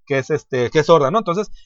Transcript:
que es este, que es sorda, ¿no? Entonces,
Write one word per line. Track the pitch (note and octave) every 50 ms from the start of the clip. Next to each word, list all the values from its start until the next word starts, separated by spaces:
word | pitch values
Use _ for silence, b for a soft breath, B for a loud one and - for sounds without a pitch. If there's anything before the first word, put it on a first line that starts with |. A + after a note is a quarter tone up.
| _
que | - C#3
es | C3+ B2+ -
este, | D#3 C3+ - - C3+ B2+ B2 A2
que | - D#3
es | D3
sorda, | - E3+ D#3+ C#3+ C3
¿no? | F#3 A3+
Entonces, | G#3 F3 E3+ G#3 G#3 - b b b